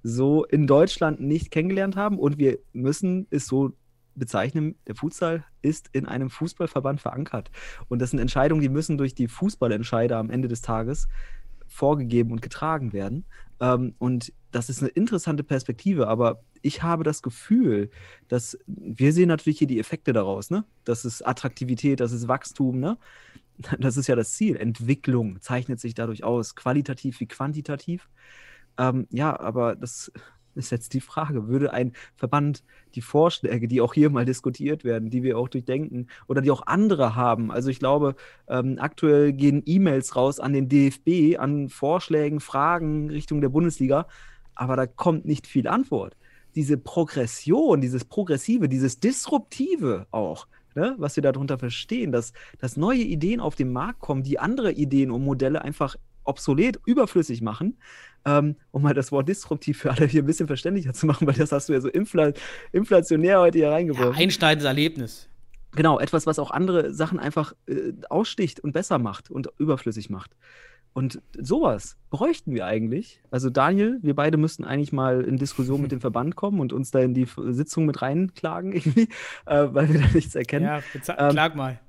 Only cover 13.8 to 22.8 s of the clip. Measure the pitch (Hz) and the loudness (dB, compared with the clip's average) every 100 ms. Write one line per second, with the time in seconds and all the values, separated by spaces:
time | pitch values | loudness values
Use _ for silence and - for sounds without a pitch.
13.8 | 123 - 123 127 - - _ 123 117 127 | 0 -2 -2 -2 -4 -18 _ -6 -6 -4
14.8 | 139 - 226 196 - 151 147 135 123 117 | -2 0 0 0 -2 -4 -2 -4 -4 -4
15.8 | 196 175 110 113 117 113 _ _ 147 - | -2 2 2 4 2 0 _ _ -4 -2
16.8 | 170 165 156 147 131 - - 233 196 104 | -2 0 0 -2 -8 -10 0 2 4 2
17.8 | 104 - - - _ 123 - - - - | -2 -8 -20 -20 _ -4 -4 -16 -14 -14
18.8 | - 113 139 160 175 156 - 151 143 117 | -12 2 4 6 4 4 0 0 0 0
19.8 | - 165 - 113 98 98 - 190 214 _ | -4 -4 0 0 0 -4 -4 -4 -4 _
20.8 | - 120 120 - - 127 131 - 127 120 | -4 -4 -4 -6 -4 -4 -6 -6 -6 -2
21.8 | 143 135 120 120 117 131 - - 135 127 | 0 0 -2 -4 -2 -4 -4 -4 -2 0